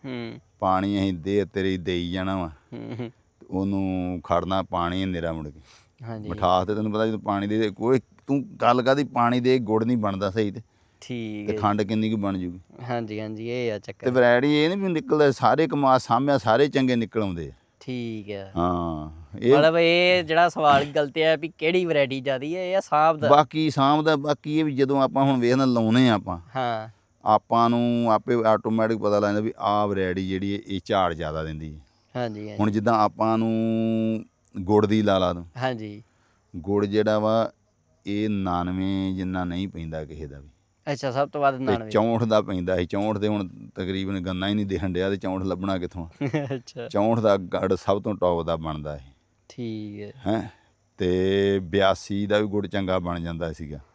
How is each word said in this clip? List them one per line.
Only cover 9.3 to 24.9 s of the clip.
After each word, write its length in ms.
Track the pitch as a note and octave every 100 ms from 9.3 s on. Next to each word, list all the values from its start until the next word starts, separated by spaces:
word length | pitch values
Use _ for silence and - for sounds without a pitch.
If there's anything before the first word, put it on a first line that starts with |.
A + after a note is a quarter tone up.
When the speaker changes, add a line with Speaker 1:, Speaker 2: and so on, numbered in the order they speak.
| B2
Speaker 2:
ਦੇ 200 | B2 C3
ਗੁੜ 240 | G#2+ A2
ਨਹੀਂ 140 | A2+ B2
ਬਣਦਾ 340 | G#2+ F#2+ G2
ਸਹੀ 200 | G2 G#2
ਤੇ। 100 | G2+ - _ _ _
Speaker 1:
ਠੀਕ 460 | - B2 A2 G#2+ G#2
Speaker 2:
ਤੇ 60 |
Speaker 1:
ਹੈ। 40 | G#2+
Speaker 2:
ਖੰਡ 240 | G#2+ G#2
ਕਿੰਨੀ 300 | G2+ A2 A2
ਕੁ 60 | A2
ਬਣ 200 | G2+ F#2+
ਜੂਗੀ? 220 | F2 F2+ _ - A#2+
Speaker 1:
ਹਾਂਜੀ, 300 | A#2+ A2 G#2+
ਹਾਂਜੀ, 300 | A2 G#2+ A2+
ਇਹ 220 | B2 A#2+
ਆ 60 | G#2
ਚੱਕਰ। 260 | - G2+ C3
Speaker 2:
ਤੇ 60 |
ਵੈਰਾਈਟੀ 420 | B2+ B2 A#2+ C#3+
ਇਹ 160 | D3 D#3
ਨੀ 60 | G3
ਵੀ 160 | F#3+
ਨਿਕਲਦਾ, 400 | D#3+ C#3+ D3+ D3
ਸਾਰੇ 360 | A#2+ A#2+ C3+ D#3+
ਕਮਾ 300 | D3+ C#3 C3
ਸਾਂਭਿਆ, 400 | - A#2 C#3 C#3
ਸਾਰੇ 300 | A#2+ A2+ C#3+
ਚੰਗੇ 280 | C#3+ C3 A#2+
ਨਿਕਲ 260 | A2 A#2
ਆਉਂਦੇ 260 | G2+ E2+ D2
ਆ। 40 | - _ _
Speaker 1:
ਠੀਕ 520 | - B2+ A#2 A2 G2+
ਆ। 200 | G2+ G2 F2+
Speaker 2:
ਹਾਂ, 800 | F2 F2 E2+ D#2 D#2 D#2+ - -
ਇਹ 160 | A#2
Speaker 1:
ਮਤਲਬ 240 | C#3 D#3 E3
ਇਹ 460 | E3+ F3 F3+ F3+
ਜਿਹੜਾ 260 | D#3+ D#3+ F3
ਸਵਾਲ 360 | - D3+ C#3 D3
ਗਲਤ 320 | C#3+ D3 D#3+
ਆ 180 | D#3+ D#3
ਵੀ 160 | D#3+ -
ਕਿਹੜੀ 280 | D#3 F#3 F3
ਵੈਰਾਈਟੀ 360 | D3+ C3+ C3+
ਜ਼ਿਆਦੀ 340 | C3 C3 D3 F3
ਆ, 60 |
ਇਹ 160 | F3+ F#3+
ਆ 20 |
ਸਾਂਭ 380 | - D3+ D#3 D#3
ਦਾ। 120 | C#3+
Speaker 2:
ਬਾਕੀ 400 | C#3+ D3+ D#3 D#3
ਸਾਂਭ 360 | C#3 C#3 D3+ D#3
ਦਾ, 100 | D3+
ਬਾਕੀ 440 | D3 C#3+ D3+ D3+
ਇਹ 60 | D#3
ਵੀ 100 | C3
ਜਦੋਂ 260 | C3+